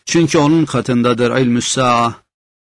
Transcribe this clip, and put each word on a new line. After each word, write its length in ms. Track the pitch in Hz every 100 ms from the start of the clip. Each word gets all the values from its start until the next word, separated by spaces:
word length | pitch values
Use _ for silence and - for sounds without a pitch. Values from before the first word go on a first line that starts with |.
| -
Çünkü 320 | 170 165 165
onun 280 | 143 165 151
katındadır 720 | 127 117 123 120 117 120 120
ilmü's 300 | 127 120 -
sa'a. 480 | - 127 120 117 107 _ _ _ _ _